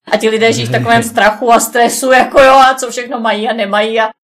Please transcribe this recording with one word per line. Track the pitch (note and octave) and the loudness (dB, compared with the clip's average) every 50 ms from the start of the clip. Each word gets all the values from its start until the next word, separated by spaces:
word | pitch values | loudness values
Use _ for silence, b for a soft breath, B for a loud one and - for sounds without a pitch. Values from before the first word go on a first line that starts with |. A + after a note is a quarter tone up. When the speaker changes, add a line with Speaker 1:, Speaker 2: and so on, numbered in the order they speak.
| _ - | _ -6
Speaker 1:
A | - G#3+ | -4 -2
ti | A3+ A3 | -2 -2
lidé | A3 G#3+ A3 A3+ - | -2 0 0 0 0
žijí | A#3 - - | -2 -4 -4
v | |
takovém | A#3+ A3+ - A#3 A#3 A#3 A3+ | -4 -4 0 0 0 0 0
Speaker 2:
<laughs> | A3+ - | -2 -2
Speaker 1:
strachu | A#3 G3+ G#3+ G#3+ G#3 C4+ A#3 A#3 | 0 0 0 0 0 0 2 2
a | A3+ | 2
stresu, | - - - A#3+ A#3 A#3 A#3 - C4+ C4 | 2 0 -2 0 0 0 0 -2 -2 0
jako | C4 B3+ - - - D#4+ | 2 2 2 2 4 4
jo, | C4+ C4 C4 | 6 6 6
a | C4+ C4 C4 C4+ | 6 4 4 2
co | C4 - A#3 | -2 -6 -8
všechno | - B3+ A#3+ A#3 C4+ A#3+ | -8 -10 -10 -10 -10 -6
mají | A3+ A3+ G#3+ G#3+ G#3+ B3 | -4 -4 -4 -4 -4 -6
a | A3+ | -4
nemají | A3+ G3+ G3 G3+ G#3 G#3+ A3+ A3+ A3 | -6 -4 -4 -2 -2 -2 -2 -2 -2
a | A3 A3 - _ | -4 -4 -6 _